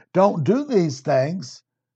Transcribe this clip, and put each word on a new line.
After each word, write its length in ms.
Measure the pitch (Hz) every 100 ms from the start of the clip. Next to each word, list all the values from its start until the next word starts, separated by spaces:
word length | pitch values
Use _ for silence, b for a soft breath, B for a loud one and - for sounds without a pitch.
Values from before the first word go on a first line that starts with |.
| b
don't 320 | 180 202 175
do 200 | 147 247
these 360 | 294 226 160 131
things, 600 | - 139 139 185 135 - _ _ _